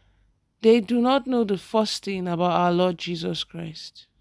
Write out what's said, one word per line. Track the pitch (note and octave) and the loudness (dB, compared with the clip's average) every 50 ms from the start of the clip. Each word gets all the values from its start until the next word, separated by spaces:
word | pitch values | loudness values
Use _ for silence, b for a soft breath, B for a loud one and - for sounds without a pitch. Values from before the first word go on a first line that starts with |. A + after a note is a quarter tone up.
| b b b b b b _ _ _ _ _ _ | b b b b b b _ _ _ _ _ _
They | - A3+ A#3 A#3+ | 4 6 6 6
do | G3 - A#3+ A#3+ | 4 0 0 0
not | A#3 B3+ C4+ C#4 A#3+ | 2 2 2 0 0
know | B3+ B3+ A#3+ A#3 | 0 0 0 0
the | G3 G3 | 0 -2
first | F3 - - - A3 A3 G#3 - - - | -4 -4 -2 0 0 0 0 -4 -6 -6
thing | G3 G3 F#3 F3+ | -6 -6 -4 -4
about | F3+ F3 E3 F3+ F3 | -2 -2 0 0 2
our | E3 E3+ F3 F3 F3 | 2 2 2 2 2
Lord | F3 F3+ F#3 F3+ | 2 2 0 -2
Jesus | E3 - E3+ F3 D#3+ E3+ F3+ E3 D#3+ - | -4 -8 -8 -8 -6 -6 -6 -6 -8 -10
Christ. | - - E3 E3 D#3+ D#3 - - - - - - _ _ _ | -12 -12 -12 -12 -12 -14 -16 -18 -20 -20 -20 -20 _ _ _